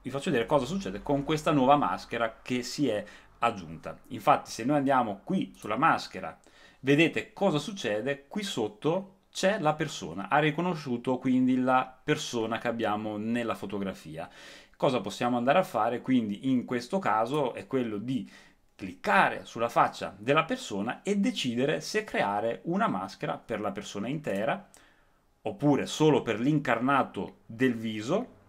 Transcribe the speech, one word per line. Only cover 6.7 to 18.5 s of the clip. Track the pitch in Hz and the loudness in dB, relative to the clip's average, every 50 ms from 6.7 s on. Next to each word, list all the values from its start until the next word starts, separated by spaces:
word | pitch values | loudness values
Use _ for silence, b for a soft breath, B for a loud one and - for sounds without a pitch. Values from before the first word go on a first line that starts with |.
| b b | b b
vedete | - 131 143 143 165 151 - 110 107 - _ | 2 4 6 6 6 4 2 -2 -6 -6 _
cosa | - 202 190 156 | 0 2 2 2
succede? | 143 - - 202 196 - 117 104 107 113 135 143 139 - | 0 -4 -4 -10 -4 -2 0 0 0 0 -2 -4 -4 -8
Qui | _ - 208 202 | _ -10 -8 -8
sotto | 196 - 131 110 107 - - - 147 170 190 196 - - _ _ _ | -6 -4 -4 -4 -4 -4 -4 -2 0 0 0 -4 -8 -18 _ _ _
c'è | - - - 190 208 208 | -6 0 2 2 2 4
la | 151 151 151 | 2 0 2
persona, | 151 160 151 - - 98 78 82 95 95 - | 2 -4 -6 -4 -8 -8 -8 -8 -8 -2 2
ha | 135 147 | 2 4
riconosciuto | 151 151 151 160 175 180 175 156 147 135 120 117 120 131 127 | 4 4 2 0 -2 -2 -2 -4 -4 -4 -4 -2 0 -2 -2
quindi | 123 - 131 127 127 127 127 127 | 0 2 2 4 4 4 4 4
la | 127 127 127 127 127 - - - _ _ | 4 4 4 4 4 2 0 -10 _ _
persona | - 151 151 - - - 120 110 110 113 | -2 0 0 -2 -4 -2 -2 -2 -2 -2
che | 110 - | -2 -2
abbiamo | 120 117 117 113 101 104 107 107 107 107 | -4 -2 0 0 0 0 -2 -2 -4 -4
nella | 104 104 113 117 120 117 110 95 | -4 -2 -2 -2 0 0 -2 -4
fotografia. | - - 98 104 101 98 95 92 - - 80 78 78 85 B B B B B B B B B B | -4 -6 -6 -4 -4 -4 -4 -6 -8 -12 -12 -10 -10 -12 B B B B B B B B B B
Cosa | _ - 147 123 120 | _ 0 2 2 0
possiamo | 98 104 - - 123 123 123 | -2 -4 -4 -2 0 0 0
andare | 123 120 127 151 190 | 2 2 4 4 4
a | 185 | 2
fare | - - 113 107 120 123 117 | 2 0 0 0 0 0 -4
quindi | - - 131 123 110 104 101 - 131 135 | 0 2 2 2 2 0 -4 -4 0 0
in | 131 123 107 | 0 0 0
questo | - 127 120 120 - - 190 | -2 -4 -6 -4 -2 -4 0
caso | - 120 104 110 113 120 143 156 139 120 - | 0 2 2 2 0 0 0 0 0 -2 -4
è | 104 98 | -8 -8
quello | - - 131 123 113 104 | -2 -2 -2 -2 -2 -4
di | 104 113 123 135 117 98 B B B B B | -6 -4 -4 -4 -4 -4 B B B B B